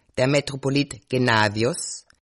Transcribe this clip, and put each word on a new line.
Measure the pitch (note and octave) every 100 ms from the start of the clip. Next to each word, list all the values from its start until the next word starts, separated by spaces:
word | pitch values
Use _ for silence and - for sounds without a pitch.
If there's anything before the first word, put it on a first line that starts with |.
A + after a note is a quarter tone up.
| _ -
der | B2+
Metropolit | C#3+ - C#3 C3+ C#3 C#3 - _
Gennadios, | B2+ B2 A2 G#2+ G#2+ A#2 F3 - - - _